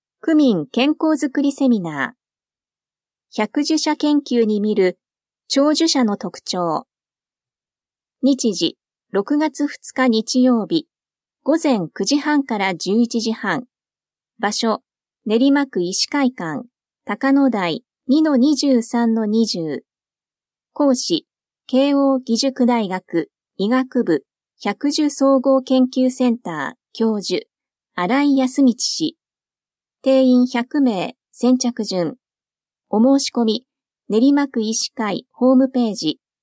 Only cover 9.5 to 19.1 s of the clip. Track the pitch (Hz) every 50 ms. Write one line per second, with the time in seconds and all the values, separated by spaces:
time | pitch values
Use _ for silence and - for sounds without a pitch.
9.5 | - - 285 294 - - - - - - 262 254 220 220 220 - - 254 247 254
10.5 | 247 226 196 165 170 160 - _ _ _ _ _ _ _ _ _ _ _ - 254
11.5 | 302 320 - 302 254 208 170 156 - - 196 - 285 294 - 302 302 285 269 -
12.5 | 226 208 196 190 185 156 - 185 202 233 240 233 - 233 214 220 220 - - 196
13.5 | 170 277 - _ _ _ _ _ _ _ _ _ _ _ _ _ _ - - 208
14.5 | 208 - - 226 208 - _ _ _ _ _ _ _ _ - 208 214 233 262 277
15.5 | 277 285 285 277 - 185 175 175 196 - - - - 285 277 254 262 - 180 160
16.5 | 151 135 254 - _ _ _ _ _ _ _ - 202 - - 277 277 277 277 262
17.5 | 226 202 185 170 160 247 _ _ _ _ _ - 254 320 311 311 285 240 247 302
18.5 | 302 254 302 277 262 233 226 - - 233 233 226